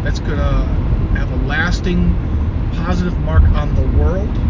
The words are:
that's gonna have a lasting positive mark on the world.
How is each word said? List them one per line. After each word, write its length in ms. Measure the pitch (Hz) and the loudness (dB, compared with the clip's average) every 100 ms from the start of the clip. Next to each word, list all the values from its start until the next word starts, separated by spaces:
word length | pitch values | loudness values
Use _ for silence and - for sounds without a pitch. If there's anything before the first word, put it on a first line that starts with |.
that's 160 | 160 - | -4 -4
gonna 460 | - 151 147 135 131 - - - - - | -2 -2 0 0 0 0 0 0 0 0
have 160 | - | -2
a 40 | - 139 | -2 -2
lasting 680 | 151 170 175 190 175 175 175 - - - - - | -2 0 0 0 0 2 0 0 -2 -2 -2 -4
positive 440 | - 175 180 175 165 | -4 -2 -2 0 -2
mark 240 | - 156 | 0 4
on 320 | - - - - | 4 4 2 0
the 100 | - - | 2 2
world. 400 | - - - - - | 2 0 -2 -2 -2